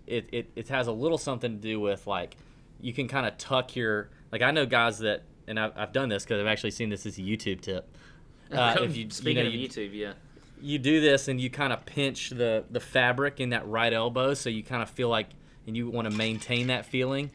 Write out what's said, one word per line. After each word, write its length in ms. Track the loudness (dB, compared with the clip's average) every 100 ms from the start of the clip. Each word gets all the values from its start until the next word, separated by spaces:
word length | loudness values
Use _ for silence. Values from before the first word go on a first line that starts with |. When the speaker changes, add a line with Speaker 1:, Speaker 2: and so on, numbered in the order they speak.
| -6
Speaker 1:
it, 240 | -4 -4
it, 180 | -6 -6 -10
it 140 | -4
has 180 | -2 0
a 60 |
little 240 | 0 0 0
something 340 | -2 -4 -4 -6
to 20 |
do 200 | -4 -2
with, 260 | 0 -2 -2
like, 300 | -4 -4 -12 -20 -20 -20 -12
you 140 | -8
can 160 | -4 -2
kinda 220 | -2 -2
tuck 440 | -4 -2 0 0 -2
your, 340 | 0 0 -2 -14 -10
like, 100 | 2
I 100 | 4
know 140 | 4 4
guys 340 | 4 4 2
that, 240 | 0 0 -4 -18 -6
and 140 | -2
I've, 140 | -2 -2
I've 140 | -2
done 160 | 0 0
this 160 | 0 0
'cause 140 | 0
I've 80 | 2
actually 240 | 0 -2
seen 160 | -2 -4
this 180 | -4 -6
as 120 | -6
a 40 |
YouTube 380 | -2 -2 -2 -4
tip. 260 | -4 -6 -8
Speaker 2:
<laughs> 60 | -18 -20 -20 -20 -20 -4
Speaker 1:
Uh, 280 | 2 4 4
if 160 | 2 -2
you, 80 |
you 60 | -6
Speaker 2:
Speaking 340 | -4 0 2
Speaker 1:
know, 60 | 2
Speaker 2:
of 40 |
Speaker 1:
you 140 | -2 -6
Speaker 2:
YouTube, 220 | -6 -8
yeah. 200 | -6 -8 -8 -16 -20 -20 -14
Speaker 1:
you 180 | -4 0
do 220 | 4 6
this 260 | 8 6 4
and 140 | -2
you 80 | -2
kinda 260 | -2 -2 -2 -4
pinch 440 | -2 -2 -2 -8
the, 340 | 0 2 2 0
the 80 | -6
fabric 600 | 0 2 4 4 0 -2
in 80 | -2
that 180 | -2 0
right 240 | 2 2
elbow, 420 | 2 2 2 2
so 160 | 2 -2
you 140 | -4
kinda 220 | -4 -4 -4
feel 240 | 0 2
like, 180 | 2 0 -8 -20 -18 -6
and 80 | -4
you 140 | -2
wanna 220 | -2 0
maintain 560 | 0 0 0 0 0 2
that 180 | 0 0
feeling 440 | 0 2 0 -4